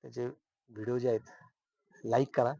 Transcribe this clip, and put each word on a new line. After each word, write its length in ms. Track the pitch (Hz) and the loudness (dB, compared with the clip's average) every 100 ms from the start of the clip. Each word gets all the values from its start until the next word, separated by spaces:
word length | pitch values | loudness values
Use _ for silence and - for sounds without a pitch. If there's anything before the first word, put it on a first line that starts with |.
त्याचे 240 | 131 120 123 - _ _ _ | -12 -8 -8 -8 _ _ _
व्हिडिओ 260 | 107 107 123 | -10 -4 0
जे 120 | 123 | 2
आहेत, 200 | 113 - - - _ _ _ _ - 113 | 0 -4 -20 -20 _ _ _ _ -12 0
लाईक 300 | 117 139 - | 2 2 2
करा 180 | 123 147 | 0 -2